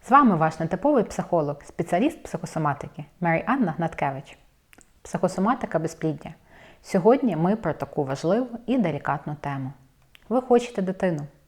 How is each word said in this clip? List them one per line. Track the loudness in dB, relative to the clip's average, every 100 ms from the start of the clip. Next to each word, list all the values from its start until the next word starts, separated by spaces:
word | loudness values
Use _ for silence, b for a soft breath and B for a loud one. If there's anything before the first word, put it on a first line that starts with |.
З | 6
вами | 6 6 4
ваш | 2 0
нетиповий | -4 0 2 2
психолог, | 2 -4 0 0 0 -6
спеціаліст | -12 -8 -2 2 0 -2
психосоматики | -10 -10 -6 -2 -2 -2 -8 -14 -18 _
Мері | 0 0 0
Анна | 0 0 0
Гнаткевич. | -4 -2 -4 -4 -12 -20 _ _ _ -20 _ _
Психосоматика | -8 -2 -2 2 0 0 -2 -2
безпліддя. | -4 -4 -4 -4 -10 -18 B B B B
Сьогодні | -2 2 4 4 2 2
ми | 2 0
про | -2
таку | -4 -4 -4
важливу | -2 -2 0 0 -2 -8 -2
і | 0
делікатну | 0 -2 -4 -4 -6 -8
тему. | -6 -6 -8 -10 -20 _ _ -20 -2
Ви | -2
хочете | 4 2 4 -4
дитину. | -4 0 -2 -2 -6 _